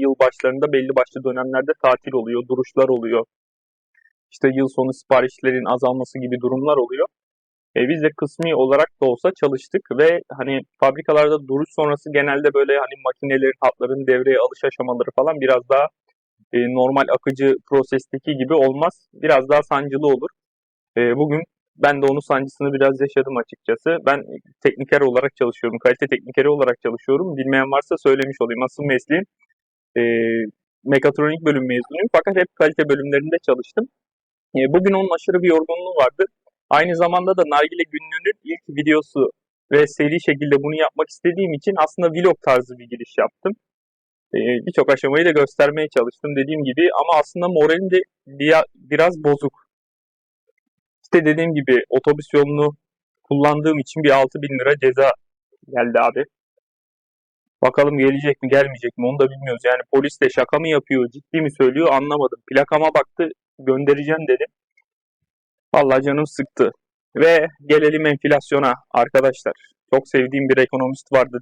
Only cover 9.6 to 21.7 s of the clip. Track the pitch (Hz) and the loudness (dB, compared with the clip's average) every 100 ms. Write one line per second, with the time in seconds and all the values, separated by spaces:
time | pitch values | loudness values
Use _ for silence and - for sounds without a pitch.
9.6 | - - - 127 160 170 - 135 131 135 | -6 -8 -4 2 2 2 -4 -10 -6 -6
10.6 | - - 135 143 160 151 151 151 135 139 | -8 -2 0 0 0 2 2 0 -2 -4
11.6 | 156 - 147 147 156 143 139 139 147 139 | -4 -2 -2 -2 -2 -2 0 0 0 2
12.6 | 139 139 131 - 131 - 139 135 131 - | 2 0 -2 -6 -6 -6 -2 0 0 0
13.6 | 131 - 123 135 131 127 131 127 123 - | -2 -2 -4 -4 0 0 2 2 0 -2
14.6 | 135 - 127 123 123 - 147 156 131 127 | -6 -6 -6 -4 -4 -2 -2 0 0 0
15.6 | 123 135 151 _ _ _ _ _ _ 120 | 2 0 0 _ _ _ _ _ _ -2
16.6 | 120 127 127 139 - 127 - 135 135 131 | 0 0 0 2 0 0 -2 0 0 0
17.6 | - 139 131 131 - 135 - 139 131 160 | 0 0 0 -4 -6 -10 -6 -4 0 2
18.6 | 135 135 170 - _ - 156 139 131 147 | 2 2 -4 -4 _ -6 2 2 4 0
19.6 | - 143 143 135 147 127 139 _ _ _ | 2 -4 -4 -2 0 0 -2 _ _ _
20.6 | _ _ _ 117 120 127 151 151 165 _ | _ _ _ -2 0 0 -2 -2 -8 _
21.6 | _ | _